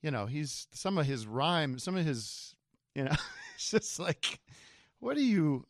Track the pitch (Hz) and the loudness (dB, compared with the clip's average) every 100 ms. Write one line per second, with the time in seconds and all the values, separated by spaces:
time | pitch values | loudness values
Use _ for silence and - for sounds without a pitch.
0 | 156 131 104 143 151 - - - 190 190 | -2 -2 -2 -2 -4 -6 -10 -4 0 2
1 | 143 135 110 117 147 175 151 127 147 185 | 2 0 -2 0 2 4 2 0 -2 0
2 | 160 127 107 - - - _ _ _ - | 2 0 -4 -10 -14 -20 _ _ _ -4
3 | 135 151 - - - - - 214 - - | 0 0 -2 -12 -16 -8 0 0 0 -6
4 | 180 156 - - _ - - - _ _ | -2 -2 -2 -6 _ -20 -20 -20 _ _
5 | 240 285 269 208 156 135 - | -4 2 4 6 4 2 -2